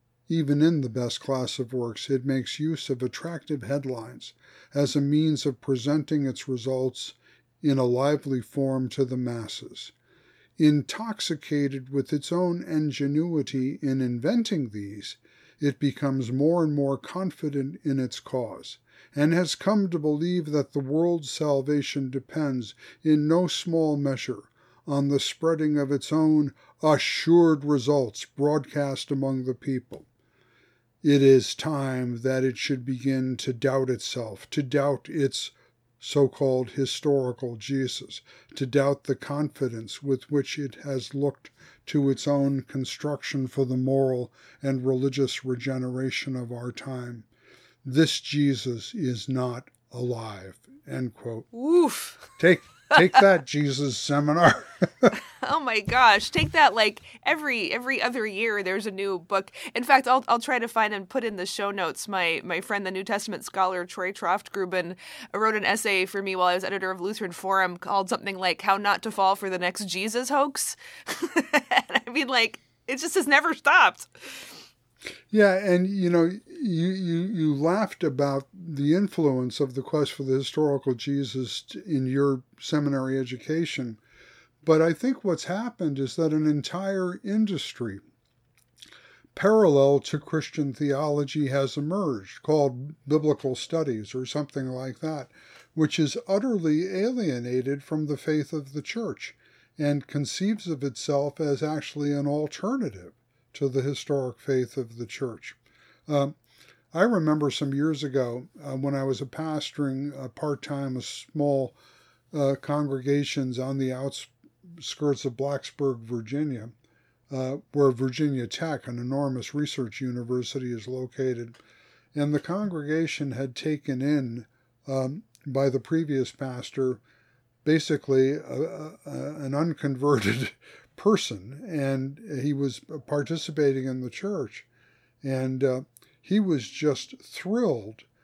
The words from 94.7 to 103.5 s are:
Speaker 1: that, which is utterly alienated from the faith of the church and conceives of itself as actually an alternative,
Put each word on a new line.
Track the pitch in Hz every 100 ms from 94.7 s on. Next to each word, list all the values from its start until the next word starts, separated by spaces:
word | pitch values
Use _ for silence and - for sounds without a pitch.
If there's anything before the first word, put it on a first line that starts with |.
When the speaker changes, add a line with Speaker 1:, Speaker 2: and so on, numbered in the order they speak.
| 127 131 123
Speaker 1:
that, | 160 151 123 - - - -
which | 160 151 -
is | 147 - -
utterly | 196 254 208 160 151 190
alienated | 185 226 247 180 123 120 127 131 139
from | - 156 151
the | 139
faith | - 156 143
of | 156 135
the | 143
church | - 226 202 - - - _ _ _ -
and | 147 147 -
conceives | 147 139 - 196 214 175
of | 143
itself | 139 113 - 143 143 -
as | 151 135
actually | 156 151 - 147 143
an | 143 143
alternative, | 147 151 - 202 262 175 95 90 _ _ _ _